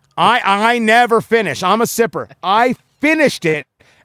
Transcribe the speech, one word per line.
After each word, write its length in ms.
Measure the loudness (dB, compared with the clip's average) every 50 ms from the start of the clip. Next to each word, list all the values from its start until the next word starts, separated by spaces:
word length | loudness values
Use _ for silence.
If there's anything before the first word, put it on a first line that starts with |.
| _ _ _ 0
I, 220 | 0 2 2 0 0
I 340 | 0 0 0 2 0 0 0
never 420 | 2 2 4 4 4 4 2 0
finish. 420 | 0 0 0 0 0 -2 -4 -4 -2
I'm 180 | -2 0 0
a 40 | 0
sipper. 480 | -2 0 -2 -2 -2 -2 -6 -10 -10 -14 _ -4
I 320 | -2 0 2 2 0 -2 -4 _ _ _ _
finished 460 | -2 -2 0 2 0 0 -2 -2 -4
it, 200 | -4 -4 -4 -6 -12 _ _ _ _ _ _ _